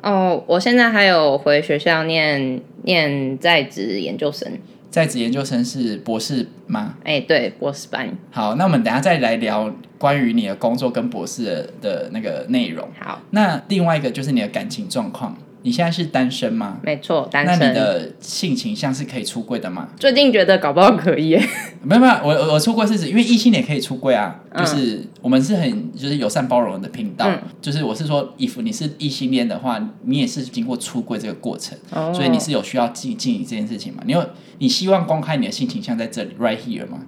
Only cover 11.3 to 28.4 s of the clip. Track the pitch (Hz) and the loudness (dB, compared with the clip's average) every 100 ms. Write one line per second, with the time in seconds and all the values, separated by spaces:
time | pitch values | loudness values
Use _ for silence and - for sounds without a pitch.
11.3 | - 110 - - 80 104 85 - 107 107 | -6 -4 -4 -6 -8 -6 -4 -6 -6 -6
12.3 | 76 57 127 101 82 - - - - - | -6 -2 -2 -2 -6 -10 -12 -12 -12 -2
13.3 | 202 202 143 - 196 170 156 131 131 139 | 2 2 0 -2 0 2 2 0 -4 -2
14.3 | 127 104 - - - 95 127 104 - 117 | 0 0 -6 -6 -10 -6 -6 -6 -8 -10
15.3 | - - - 127 120 170 165 160 131 127 | -12 -20 -8 -4 0 0 -2 -2 0 0
16.3 | 123 117 113 101 95 - 147 - 160 131 | 0 -4 -2 -4 -6 -6 -6 -2 -2 0
17.3 | 139 147 175 139 127 107 90 80 - - | 0 4 4 4 4 0 0 -6 -14 -10
18.3 | - 185 127 113 107 139 131 143 131 104 | -6 -2 -2 -4 -4 -4 -4 -6 -8 -8
19.3 | 117 110 117 95 90 82 - 277 254 285 | -8 -6 -6 -6 -10 -12 0 4 6 6
20.3 | 220 185 185 147 143 196 214 165 143 160 | 6 4 4 4 6 6 6 2 2 4
21.3 | 160 - - - - 135 220 254 214 147 | 4 4 -2 -10 -10 4 6 8 6 2
22.3 | 156 156 151 180 226 214 214 165 208 240 | 2 4 2 2 2 2 0 2 2 4
23.3 | 233 247 180 127 143 - 131 135 117 98 | 4 6 4 2 -4 -4 -4 0 2 0
24.3 | 87 - - 170 147 123 107 - - 127 | -6 -10 -2 0 0 0 -2 -10 -8 2
25.3 | 131 135 202 147 107 80 - 139 147 107 | 2 4 2 0 -2 -6 -8 -4 -2 0
26.3 | 156 127 123 113 95 95 127 107 90 156 | 0 2 2 0 -4 -10 -8 -8 0 0
27.3 | 170 - - - 147 - 214 156 147 131 | 0 -6 -10 -6 -4 -4 -4 -2 -2 -2
28.3 | - | -4